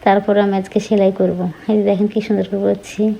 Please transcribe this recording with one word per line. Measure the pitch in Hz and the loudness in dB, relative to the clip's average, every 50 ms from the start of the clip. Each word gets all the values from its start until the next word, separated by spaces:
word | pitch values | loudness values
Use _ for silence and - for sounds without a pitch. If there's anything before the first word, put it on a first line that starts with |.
| - | 4
তারপর | 208 196 208 202 208 202 202 202 | 2 2 2 2 2 2 2 2
আমি | 202 196 196 | 2 0 -2
আজকে | 190 - - 214 208 | -4 -2 -4 -4 -2
সেলাই | - 220 202 196 190 190 196 | 0 2 2 4 2 2 2
করব। | 190 180 175 180 180 180 160 - - - | 0 0 0 -2 -4 -6 -6 -8 -4 -2
এই | 220 214 | 0 0
যে | 202 202 | 2 2
দেখেন | 202 185 208 208 214 | 2 2 0 0 0
কী | 220 208 | -4 -2
সুন্দর | - 214 196 190 190 | -2 -2 -2 -2 -2
করে | 196 196 196 202 | -4 -2 0 0
করছি | 202 202 202 - - - 208 220 214 214 | -2 -2 -4 -16 -4 -2 -2 -2 -2 -4